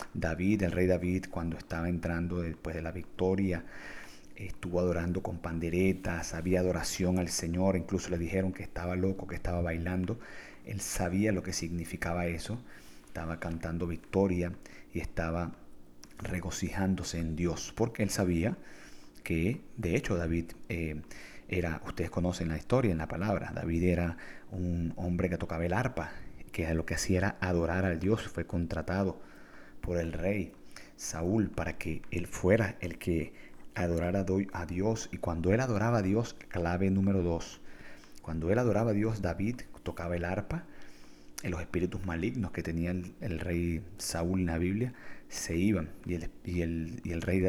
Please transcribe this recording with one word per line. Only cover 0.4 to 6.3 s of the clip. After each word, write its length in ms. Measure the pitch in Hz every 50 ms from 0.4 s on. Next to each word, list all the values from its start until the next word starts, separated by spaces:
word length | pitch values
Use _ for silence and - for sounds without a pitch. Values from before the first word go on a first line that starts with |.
| 90 98 107 101
el 100 | 95 87
rey 160 | 82 90 90 92
David, 380 | 90 85 90 90 92 95 92 -
cuando 260 | - 87 85 85 80
estaba 320 | - - - 82 82 85 87
entrando 540 | 90 82 - 85 85 85 87 85 90 87
después 320 | 85 82 80 - - 85 80
de 80 | 82
la 80 | 80 82
victoria, 720 | 82 90 - - - - 92 92 95 95 98 95 85 82 82 - - - - - - - - - - - - - -
estuvo 460 | - 104 - - - - 87 87 87
adorando 420 | 90 90 85 85 85 87 87 92
con 160 | - 95 90 85
panderetas, 960 | - 85 82 82 85 82 82 90 95 95 92 - - 95 87 80 - -